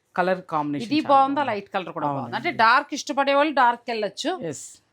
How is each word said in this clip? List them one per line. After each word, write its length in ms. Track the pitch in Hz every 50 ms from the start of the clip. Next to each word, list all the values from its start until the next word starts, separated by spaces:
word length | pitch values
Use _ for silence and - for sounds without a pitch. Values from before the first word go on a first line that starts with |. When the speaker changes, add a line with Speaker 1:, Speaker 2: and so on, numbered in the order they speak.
| _ _ -
Speaker 1:
కలర్ 260 | 185 180 185 185 180 175 -
కాంబినేషన్ 380 | 165 151 147 147 147 147 233
Speaker 2:
ఇది 100 | 214 285
Speaker 1:
చాలా 120 | 311 240 -
Speaker 2:
బాగుందా, 260 | 277 269 269 269 277
Speaker 1:
బాగుంది. 200 | 294 285 247 214
Speaker 2:
లైట్ 140 | 202 202 -
కలర్ 240 | - 196 175 165 156
కూడా 140 | 165 151
బాగుంది. 280 | 147 139 135 139 127 -
అంటే 0 |
Speaker 1:
అవునండి. 220 | 220 285 349 254
Speaker 2:
డార్క్ 360 | 233 220 226 247 285 294 - 302
ఇష్టపడే 400 | 254 - - 269 269 269 277 277
వాళ్ళు 200 | 277 294 320 262
డార్క్ 280 | 269 247 240 240 233 _
వెళ్ళొచ్చు. 540 | 254 233 220 202 190 - - - 302 370 285
Speaker 1:
ఎస్. 420 | 170 160 139 - - - - _ _ _